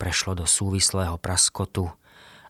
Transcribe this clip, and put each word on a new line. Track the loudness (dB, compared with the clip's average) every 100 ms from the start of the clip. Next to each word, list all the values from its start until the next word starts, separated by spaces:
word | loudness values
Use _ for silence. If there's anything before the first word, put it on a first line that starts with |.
prešlo | -4 -2 -2
do | -2 0
súvislého | 0 2 2 2 0 -2
praskotu | -2 -2 2 2 0 -4 -2 -4 -6 _ -20 -20 -20